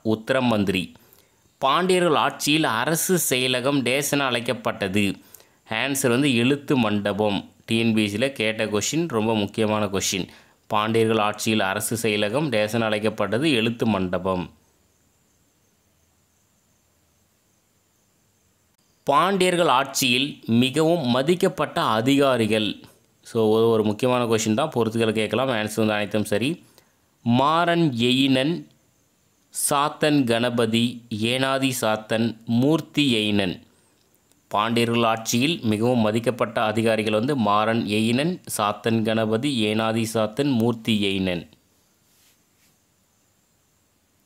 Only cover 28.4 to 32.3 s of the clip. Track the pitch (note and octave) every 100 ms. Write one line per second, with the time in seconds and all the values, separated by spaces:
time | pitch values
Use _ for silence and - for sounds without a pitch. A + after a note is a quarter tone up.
28.4 | C#3+ E3 - _ _ _ _ _ _ _
29.4 | _ - - C#3+ D3+ - D#3 D3 A#2+ A2+
30.4 | B2 A#2+ A2+ A#2 A#2+ - - G#2+ A2+ B2+
31.4 | C3+ C3+ C3+ B2+ A2 A2 - A2+ A#2